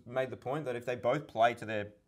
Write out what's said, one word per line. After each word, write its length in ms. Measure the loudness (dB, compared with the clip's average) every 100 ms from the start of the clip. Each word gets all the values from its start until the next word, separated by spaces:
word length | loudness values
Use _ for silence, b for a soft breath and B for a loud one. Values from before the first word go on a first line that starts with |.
| -6
made 220 | -2 -2
the 60 | -4
point 280 | -4 -4 -2
that 100 | -4
if 100 | -4
they 100 | -2
both 320 | 2 0 0
play 260 | 4 4 4
to 100 | -2
their 240 | -4 -4 -10